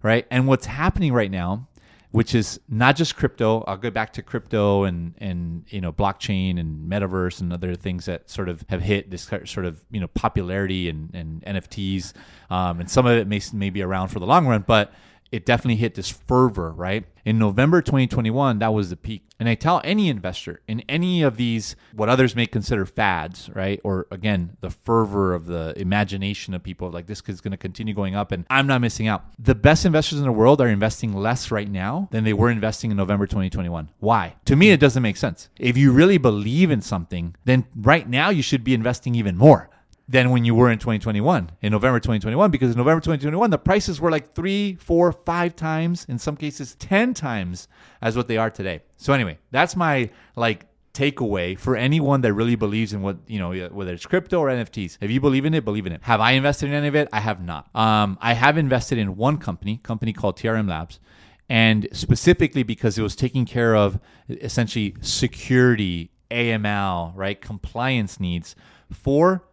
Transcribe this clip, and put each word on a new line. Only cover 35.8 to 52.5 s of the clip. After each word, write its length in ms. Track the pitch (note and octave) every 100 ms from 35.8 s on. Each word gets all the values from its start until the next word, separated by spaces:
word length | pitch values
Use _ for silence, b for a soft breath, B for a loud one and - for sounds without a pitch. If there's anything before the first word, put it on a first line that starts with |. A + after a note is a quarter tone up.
| C#3
really 240 | C3 F3+ F#3
believe 540 | B2 G#2 G#2 C#3 F3+
in 100 | B2+
something, 540 | - G2 E2 F2+ E2+ -
then 220 | A#2 B2+ B2 A2+
right 320 | A2 D#3+ -
now 220 | B2+ F3
you 100 | F3+
should 240 | B2+ C3+
be 80 | A#2
investing 420 | B2 A#2 A#2+ B2+
even 220 | A#2 G2+ F2+
more 320 | C#3+ C3+ - b b _ -
than 200 | B2+ B2
when 120 | B2+
you 120 | A#2
were 160 | A2+ B2
in 80 | A2
twenty 200 | - G#2+
twenty-one, 520 | A2 G#2 B2 E3 E2+ -
in 100 | G#2
November 300 | G#2+ B2 A#2+
twenty 180 | - A2
twenty-one, 320 | G#2 B2+ G3
because 200 | D3 B2+
in 80 | A#2
November 240 | B2+ D#3+
twenty 180 | D#3+ D3+
twenty-one, 300 | C#3+ E3 A3+
the 80 | D3+
prices 420 | - G3+ G3 D3
were, 100 | E3
like, 240 | D#3 -
three, 400 | - F3+ G3 G3+ F3+
four, 360 | - E3+ F3
five 420 | E3 - E3+ F3
times, 520 | - D#3+ D#3+ E3 F3 -
in 100 | A#2+
some 160 | -
cases 400 | D3 D3+ - C3 -
ten 360 | - G3 B3
times 560 | A#3+ C#3 A2 F2+ F2+ - b b b
as 160 | A2+ A2+
what 100 | A#2
they 120 | A2
are 100 | A2+
today. 320 | - F#2+ D#2+ _ _
So 160 | -
anyway, 260 | C#3 G2 D#2 _
that's 260 | B2+ E3+ F#3+
my, 320 | E3 C#3 A2+ b b
like, 300 | - A#2 G#2+ _ _ _
takeaway 640 | - C#3+ C#3+ A#2 G2 F2 F#2
for 180 | C3 G#2+
anyone 460 | C3 D#3+ C#3 C#3
that 100 | A#2+
really 240 | G2+ A#2